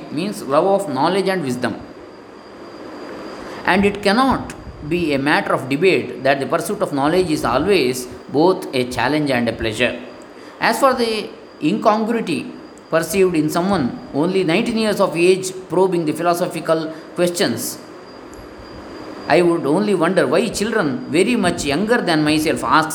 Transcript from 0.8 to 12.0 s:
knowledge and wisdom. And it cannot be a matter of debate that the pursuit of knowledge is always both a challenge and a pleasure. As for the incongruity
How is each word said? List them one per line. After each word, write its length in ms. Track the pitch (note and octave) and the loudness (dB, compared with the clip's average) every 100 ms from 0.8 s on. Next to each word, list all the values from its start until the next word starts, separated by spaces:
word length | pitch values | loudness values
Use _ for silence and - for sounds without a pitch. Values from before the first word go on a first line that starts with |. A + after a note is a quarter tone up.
| F3 | 0
knowledge 360 | C3 D#3+ G3 F#3 | -2 0 0 0
and 140 | F#3 | -2
wisdom. 380 | C#3 B2 A#2+ - - - - - - - - - - - - - - - - - - - | -2 -4 -4 -6 -12 -18 -18 -20 -20 -20 -20 -20 -18 -16 -16 -14 -14 -14 -14 -14 -14 -8
And 220 | - F#3+ G3+ | 0 2 2
it 160 | G3+ | 2
cannot 520 | G3+ G#3+ C4+ F3+ - - - - D3+ | 0 2 2 0 -4 -12 -16 -12 -4
be 240 | F3+ D#3+ | -2 0
a 40 | C3+ | 0
matter 360 | C#3 F3+ F#3 | 2 0 2
of 160 | E3 B2+ | -2 0
debate 520 | C#3+ F#3 C#3+ G#2+ - | 2 4 4 0 -2
that 160 | C3 C#3 | 0 2
the 80 | C3 | 0
pursuit 360 | E3 D#3 G#3 | -2 -2 -2
of 100 | F#3 | -2
knowledge 380 | C#3+ C#3+ F3+ F3+ | 0 2 2 2
is 120 | D3 B2 | 0 0
always 600 | B2+ F3 F#3+ B2 B2+ - - - | 0 2 2 2 -2 -6 -14 -4
both 380 | C3+ F3 F#3 - | 4 4 4 -2
a 100 | B2+ B2 | -2 -2
challenge 400 | A#2+ A#2+ D3+ D3 | 0 0 2 2
and 180 | B2 A#2 | 2 0
a 60 | |
pleasure. 440 | A2+ A2+ G#2+ A#2+ - - - - - - - | -2 -4 0 0 0 -12 -18 -20 -20 -20 -2
As 180 | F#3+ A#3+ | 0 4
for 140 | C4+ | 2
the 380 | B3 A#3 A3 - - - - | 4 0 -2 -6 -10 -18 -2
incongruity 880 | D3+ G#3+ A3 G#3+ | 0 2 2 2